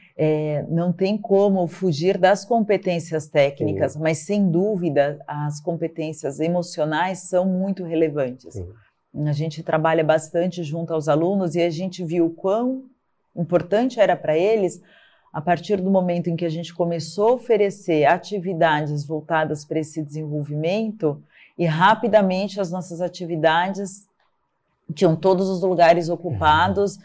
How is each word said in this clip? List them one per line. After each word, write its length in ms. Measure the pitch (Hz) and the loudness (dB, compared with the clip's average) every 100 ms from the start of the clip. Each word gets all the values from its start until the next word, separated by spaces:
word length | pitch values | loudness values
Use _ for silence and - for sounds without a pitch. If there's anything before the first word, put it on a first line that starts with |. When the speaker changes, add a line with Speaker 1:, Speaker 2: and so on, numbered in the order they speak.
| - - | -14 -2
Speaker 1:
é, 480 | 156 151 151 147 - | 0 0 0 -4 -2
não 220 | 165 180 | 0 0
tem 240 | 170 190 214 | 0 0 -2
como 500 | - 196 202 190 170 | 2 4 4 2 0
fugir 500 | - 185 143 180 196 | -2 -2 0 0 4
das 280 | 185 196 - | 4 4 2
competências 840 | 233 214 190 196 170 - 160 151 | 0 2 0 0 -4 -2 -6 -2
técnicas, 640 | 151 143 143 110 98 135 | 2 2 2 -4 0 -2
Speaker 2:
Sim. 60 | 147 | -2
Speaker 1:
mas, 200 | 160 160 | -2 -2
sem 300 | - 208 190 | -2 0 2
dúvida, 720 | 165 202 196 175 143 143 151 - | 2 2 0 0 2 2 0 -8
as 320 | 147 147 147 | -6 -6 -6
competências 800 | - 165 165 165 156 151 143 139 | -6 -4 -6 -6 -8 -6 -8 -4
emocionais 800 | 165 175 170 - 156 156 180 180 | -2 -2 -2 -4 -2 0 -2 -4
são 260 | - 180 190 | -2 0 2
muito 380 | 180 190 190 | 0 -2 -4
relevantes. 720 | 170 165 160 147 131 127 82 98 | -4 0 0 0 -4 -6 -12 -12
Speaker 2:
Sim. 120 | 90 - _ _ _ - 151 | -12 -14 _ _ _ -6 -4
Speaker 1:
A 60 | |
gente 300 | 143 160 160 | -2 -4 -6
trabalha 400 | 165 156 160 165 | -2 0 2 2
bastante 600 | 156 156 156 170 180 180 | 4 2 0 -2 -2 -2
junto 300 | 151 165 165 | -6 -6 -4
aos 140 | 160 151 | -4 0
alunos 480 | 151 170 196 180 170 | 2 2 0 0 0
e 60 | |
a 80 | 170 | 0
gente 340 | 160 185 185 | -2 -6 -6
viu 260 | 170 175 165 | -4 0 0
quão 540 | 165 190 214 254 262 - _ _ _ _ - | 0 -2 0 -2 -4 -10 _ _ _ _ -6
importante 640 | 165 175 175 208 254 339 | 0 0 2 0 0 2
era 160 | 285 233 | 2 2
pra 220 | - 156 | 0 2
eles 440 | 196 220 180 175 - _ _ _ _ | 4 2 0 -4 -16 _ _ _ _
a 100 | 160 | -6
partir 360 | 156 - 175 202 | 0 0 0 -2
do 80 | 185 | 2
momento 400 | 190 180 175 175 | 2 2 0 -2
em 60 | 165 | -2
que 100 | 170 | -2
a 40 | |
gente 240 | 160 165 | -4 -6
começou 560 | - 170 165 165 - 214 | -4 -2 -2 -6 0 2
a 40 | |
oferecer 720 | 254 - 214 202 196 - 156 143 | 2 2 2 2 -2 0 4 4
atividades 1000 | 175 - 202 175 170 165 151 151 147 147 | 2 0 -6 -4 0 2 2 0 -4 -6
voltadas 600 | 156 156 160 156 151 - | -8 -4 -2 -2 -4 -6
pra 140 | 156 | -4
esse 220 | 151 160 | -4 -6
desenvolvimento 1160 | 147 156 151 147 143 147 160 202 220 208 156 143 - _ - - | -8 -8 -6 -6 -6 -4 -2 -2 -4 -4 -4 -4 -10 _ -14 -4
e 80 | 170 | 0
rapidamente 920 | 156 190 220 233 208 190 185 196 196 | 4 4 4 4 4 4 0 -4 -4
as 120 | 180 | -4
nossas 300 | 180 185 170 | -6 -8 -6
atividades 1080 | 175 165 170 165 156 165 185 190 196 - - _ _ _ _ _ _ _ - | -6 -6 -6 0 2 4 0 -4 -8 -10 -18 _ _ _ _ _ _ _ -12
tinham 220 | 156 180 160 | 2 2 4
todos 340 | 190 185 190 | 2 2 2
os 120 | 185 | 0
lugares 460 | 185 175 170 175 165 | 0 4 6 6 2
ocupados 880 | 170 180 113 156 156 185 196 202 | -4 -4 0 2 4 4 2 0
Speaker 2:
Uhum. 40 | - | -2